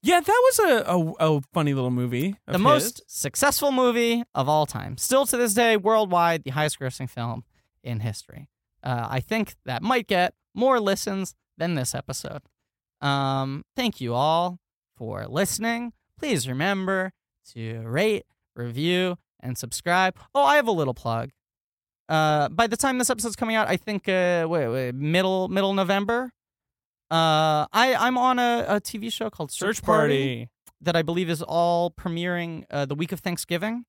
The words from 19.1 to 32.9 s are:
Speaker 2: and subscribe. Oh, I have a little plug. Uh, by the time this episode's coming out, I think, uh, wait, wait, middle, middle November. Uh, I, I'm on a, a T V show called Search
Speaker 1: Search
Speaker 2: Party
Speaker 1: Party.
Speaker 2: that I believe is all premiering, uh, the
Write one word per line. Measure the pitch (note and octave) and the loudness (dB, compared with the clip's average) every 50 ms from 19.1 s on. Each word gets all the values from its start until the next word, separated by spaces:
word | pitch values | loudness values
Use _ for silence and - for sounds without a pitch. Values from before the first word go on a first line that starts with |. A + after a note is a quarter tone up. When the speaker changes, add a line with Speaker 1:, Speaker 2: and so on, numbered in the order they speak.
| F3+ F3 _ _ _ _ | -2 -6 _ _ _ _
Speaker 2:
and | - A#2+ B2+ | -10 -10 -8
subscribe. | - - A#2+ - - - F3 F3 F3+ F#3+ F#3 F#3 - - _ _ | -8 -8 -10 -10 -8 -2 0 2 2 2 2 0 -4 -18 _ _
Oh, | C#4 C#4+ | 2 4
I | C#4 C#4+ | 4 4
have | D4+ C#4 A3+ | 4 4 2
a | G#3+ | 0
little | E3+ D3+ C3 A#2+ | 0 0 -2 -2
plug. | - - A#2 A2+ A2+ A#2 C3+ _ _ _ _ _ _ _ _ _ _ _ _ _ _ _ _ | -4 -4 -4 -4 -4 -4 -8 _ _ _ _ _ _ _ _ _ _ _ _ _ _ _ _
Uh, | D#3+ D#3+ D#3 D3+ D3+ D3+ D3 - | 0 2 2 4 2 2 0 0
by | - D#3+ A#3 | 2 0 0
the | A3+ G#3+ | 0 0
time | A3+ - C#4 C4 B3+ | 0 0 0 0 0
this | B3 - | 0 0
episode's | C4 G#3+ G#3 A#3 G3+ | -2 -2 -4 -6 -4
coming | - - A3+ A3 | -4 -4 -2 0
out, | A3 G#3+ - | 0 0 0
I | F#3 | 0
think, | F3+ _ - G#3+ G3 _ - | -4 _ -4 -6 -4 _ 0
uh, | F#3+ F#3 F3+ F3+ F3 F3 E3 D#3+ | 0 2 2 2 2 0 0 0
wait, | E3 E3+ C#3+ A#2 | 0 0 0 0
wait, | A#2 C3 C3 B2 B2 | -2 -2 -4 -4 -4
middle, | C3 C#3+ D3+ D#3+ F3+ F#3+ F#3+ F#3+ F#3+ F#3 F#3 | -4 -2 0 2 2 2 2 2 0 0 0
middle | F#3 G3 G3 G3 G3 | 0 0 0 0 2
November. | G3 F#3+ F3 G3 G3 G3+ G3+ A#3 A#3+ B3+ B3+ _ _ _ _ _ _ _ _ _ _ _ _ _ _ _ _ | 0 0 2 0 0 0 0 -2 -2 -2 -4 _ _ _ _ _ _ _ _ _ _ _ _ _ _ _ _
Uh, | D#3+ E3 E3 D#3+ D#3 D#3 D#3 D#3 D#3 D3+ D3+ - - | 0 2 4 4 4 4 2 2 2 0 -2 0 2
I, | G#3 A#3+ C4 C4 - | 2 4 4 4 2
I'm | G#3 B3 B3+ | 2 2 2
on | B3+ B3 B3+ B3+ B3 | 2 2 2 2 2
a, | B3 A#3+ A#3+ A#3 - - | 2 2 2 0 0 0
a | G3+ G#3 | -2 -2
T | G3 - - A3 | -2 -6 -10 -10
V | G3+ A3+ | -8 -8
show | G#3+ - A3 A3 | -6 -6 -6 -8
called | - - E3 C#3+ | -8 -8 -12 -10
Search | - - F#3 G3 A3+ | -8 -4 -4 -4 -4
Speaker 1:
Search | - - | -4 0
Speaker 2:
Party | - E3 D#3+ D#3 D3 C#3+ C3+ C3+ C3+ B2+ A#2 A#2 | 2 4 4 4 4 2 2 0 -2 -4 -6 -10
Speaker 1:
Party. | A#2+ _ _ _ - _ _ | -14 _ _ _ -20 _ _
Speaker 2:
that | - F3 E3+ | -4 0 0
I | E3 D#3+ | 0 0
believe | D3 E3+ F3 F#3 D#3+ | 0 -2 -2 -2 -2
is | E3+ D3+ E3 | -2 -4 -4
all | - D#3 E3+ E3+ E3+ E3+ E3+ F3 F3 | -4 0 2 2 2 2 2 0 -2
premiering, | E3+ - - F#3 E3 E3 E3+ F3+ F3+ F3 E3+ E3+ E3 D#3+ - _ | -4 -6 -6 -6 -4 -4 -4 -4 -4 -4 -4 -6 -8 -10 -12 _
uh, | - C#3+ C#3+ | -6 -4 -4
the | C3+ | -4